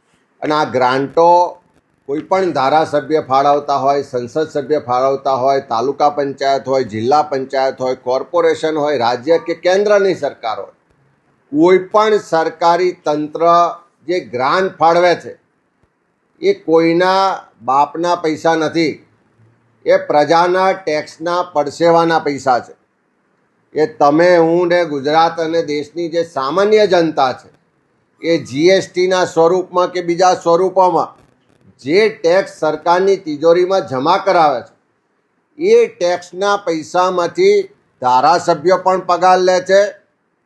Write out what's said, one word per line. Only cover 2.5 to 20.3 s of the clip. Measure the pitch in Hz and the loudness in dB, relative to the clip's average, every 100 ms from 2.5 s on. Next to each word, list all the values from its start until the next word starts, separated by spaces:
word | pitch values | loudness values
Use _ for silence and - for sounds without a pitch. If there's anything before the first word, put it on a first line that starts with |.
| 143 | 0
ધારાસભ્ય | 135 151 139 147 135 156 - | 0 2 0 -2 -2 -4 0
ફાળવતા | 135 143 147 143 139 | 0 2 0 0 -2
હોય, | 139 143 135 | 0 -2 -2
સંસદ | 123 120 156 156 | -6 -6 -6 -4
સભ્ય | 147 131 151 | -6 -4 -4
ફાળવતા | - 127 135 135 139 131 | -2 -2 0 -2 -2 -2
હોય, | 135 135 - | 0 0 -2
તાલુકા | 117 131 135 147 147 | -4 -2 0 0 0
પંચાયત | 139 135 135 135 120 | -6 -4 -2 -2 -2
હોય, | 135 113 110 | -4 -2 -4
જિલ્લા | 117 147 151 | 0 0 0
પંચાયત | 135 131 135 135 127 131 | -4 -4 -2 -2 -4 -6
હોય, | 131 | -6
કોર્પોરેશન | 127 131 - 170 165 156 160 156 | -4 -4 -4 -2 0 0 -4 -2
હોય, | 147 139 | -2 -2
રાજ્ય | 117 123 131 165 170 | -2 -2 0 0 -2
કે | 165 | -4
કેન્દ્રની | 175 196 208 208 196 170 | 0 2 2 2 2 -2
સરકાર | 135 - 113 104 | -6 -6 -8 -8
હોય, | - - _ _ _ _ _ _ - | -12 -18 _ _ _ _ _ _ -6
કોઈ | 147 175 185 185 | 0 4 2 2
પણ | 208 220 208 - | 0 2 0 -2
સરકારી | 165 160 - 170 175 180 175 156 | -2 -2 0 0 2 0 -4 -4
તંત્ર | 151 151 156 170 170 170 - _ _ 139 | -4 -4 -2 2 4 2 -4 _ _ -8
જે | 180 120 | -6 -6
ગ્રાન્ટ | 120 135 180 190 180 | -4 -2 0 -2 0
ફાળવે | 160 170 175 160 | 2 4 2 0
છે, | 120 - _ _ _ _ _ _ _ _ _ - | -6 -20 _ _ _ _ _ _ _ _ _ -4
એ | 185 196 | -2 -2
કોઈના | - 165 165 170 185 190 190 165 - _ | 2 2 2 2 2 2 0 -4 -12 _
બાપના | 117 135 143 160 175 175 | -2 0 0 -2 -2 -2
પૈસા | 160 151 165 160 | -4 -2 -2 0
નથી, | 151 160 156 - _ _ _ _ _ _ _ _ - | -2 -2 -4 -6 _ _ _ _ _ _ _ _ 0
એ | 190 | 0
પ્રજાના | 190 147 147 | 2 0 2